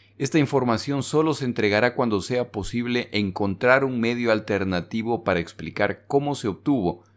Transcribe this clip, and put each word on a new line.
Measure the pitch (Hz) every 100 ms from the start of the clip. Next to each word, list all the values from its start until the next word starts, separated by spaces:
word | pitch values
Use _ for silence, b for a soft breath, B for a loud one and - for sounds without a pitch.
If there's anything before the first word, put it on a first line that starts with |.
| B -
esta | 135 165
información | 135 139 123 107 139 143
solo | - 151 160
se | 135 127
entregará | 113 104 104 123 135
cuando | 120 101
sea | 90 123 120
posible | 107 92 120 120 120 -
encontrar | 107 98 92 101 92 123 135 135
un | 123
medio | 113 120 117
alternativo | 107 - 98 95 90 - 113 113 117
para | - 87
explicar | 85 - 80 - 101 95 -
cómo | 139 143 139
se | 107
obtuvo, | 87 147 135 87 - b